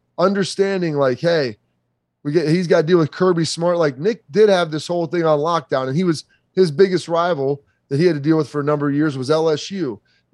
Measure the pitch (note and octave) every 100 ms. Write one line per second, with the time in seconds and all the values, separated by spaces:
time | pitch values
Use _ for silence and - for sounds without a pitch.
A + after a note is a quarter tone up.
0 | _ - F#3+ G3+ F3+ - G3 F#3+ E3+ D3
1 | C3+ B2+ E3+ E3 B2+ G#2 _ _ _ _
2 | _ _ D3 D#3+ D3+ F3 E3+ F3+ D#3 F3+
3 | D#3 - F#3 E3+ D#3 - F3 E3+ D#3 B2
4 | F#3+ A#3 _ E3+ G#3+ F#3 E3 D3+ - F3
5 | E3 F3 D#3+ D3+ D#3+ - - C3+ C3 C#3+
6 | F3+ D3 - _ _ F#3 F3+ C#3+ G3 F3+
7 | - E3+ F3 D3+ C3+ C#3 _ _ - C#3
8 | F3 D3 C#3+ D#3+ C#3+ D3 C#3+ D3 C#3+ C#3+
9 | D#3 C3+ B2+ D#3 D#3+ D3 - G3 C#3+ G2+
10 | _ _ _